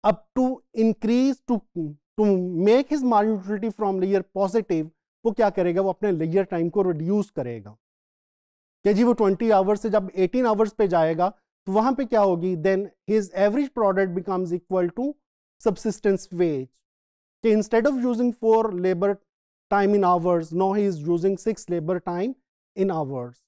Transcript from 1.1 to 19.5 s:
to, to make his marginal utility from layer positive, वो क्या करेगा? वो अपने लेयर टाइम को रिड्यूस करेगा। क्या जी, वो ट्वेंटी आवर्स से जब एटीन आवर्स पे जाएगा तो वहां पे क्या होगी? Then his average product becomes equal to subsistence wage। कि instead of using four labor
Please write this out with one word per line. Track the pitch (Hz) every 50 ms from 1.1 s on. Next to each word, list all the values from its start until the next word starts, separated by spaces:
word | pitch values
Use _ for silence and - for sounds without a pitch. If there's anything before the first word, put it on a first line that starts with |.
| 233 247 262 269 269 - _ -
to, | 247 208 - _ _ 175 165 151 147 _ _ _ _ -
to | 214 208 196 185 180 180 180 160 180 208
make | 226 262 285 -
his | 302 302 262
marginal | 247 233 208 208 220 220 202
utility | 185 196 208 202 196 233
from | 202 - 214 196 190 190
layer | 185 190 196 190
positive, | 190 _ _ 190 196 190 185 233 214 _ 185 160 156 160 _ _ _ _ _ _ _
वो | 226
क्या | 214 - 226 208
करेगा? | 190 - 180 175 170 185
वो | 196 190
अपने | 180 _ - 208
लेयर | 185 160 160 160 160 196 190 185
टाइम | - 170 165 170
को | - 208 190 185
रिड्यूस | 175 151 160 170 202 208 202 - _
करेगा। | - 131 120 117 113 95 104 110 _ _ _ _ _ _ _ _ _ _ _ _ _ _ _ _ _ _ _ _ _ _
क्या | 202 208
जी, | 190 240
वो | 233 240
ट्वेंटी | - 220 196 190 175 233 226
आवर्स | 214 190 190 190 208 202
से | - 226
जब | 196 214 190 190 -
एटीन | 190 190 180 - 247 254 233
आवर्स | 214 202 220 208 - -
पे | 220 190
जाएगा | 170 170 160 160 165 160 175 190 214 _ _ _ _ _ _ -
तो |
वहां | 190 214 220 262 269
पे | 254 277
क्या | 220 - 220
होगी? | 202 196 180 170 165 185 185
Then | 165 156 190 190 190 202 190 _ _ _ -
his | 208 220 202 180 -
average | 202 196 208 208 262 285 262 _
product | 240 220 196 190 190 196 185 170
becomes | 185 175 - 190 185 185 170 170
equal | 180 175 _ 190 185 180 175 170 -
to | 247 285 294 _ _ _ _ _ _ _ _ _
subsistence | - 226 196 - - 226 196 - _ 208 196 185 - -
wage। | - 170 180 170 151 135 131 127 _ _ _ _ _ _ _ _ _ _ _ _ _ _ -
कि | 226
instead | 214 220 202 214 - 226 226 277
of | 269 262
using | 240 254 240 220 247 247
four | 233 _ - 220 220 226 220 220
labor | 185 180 180 185 185 170 190 202 202 196 _ _ _ _ _ _